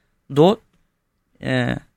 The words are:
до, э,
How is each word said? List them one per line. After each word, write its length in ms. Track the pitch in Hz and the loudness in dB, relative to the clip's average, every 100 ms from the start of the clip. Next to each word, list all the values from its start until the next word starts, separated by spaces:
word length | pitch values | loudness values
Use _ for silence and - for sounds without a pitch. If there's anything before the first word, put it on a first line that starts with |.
| _ _ - | _ _ -8
до, 320 | 143 170 226 _ _ _ _ _ _ _ - | 2 2 2 _ _ _ _ _ _ _ -14
э, 380 | - 127 123 - - | -6 -4 -4 -6 -10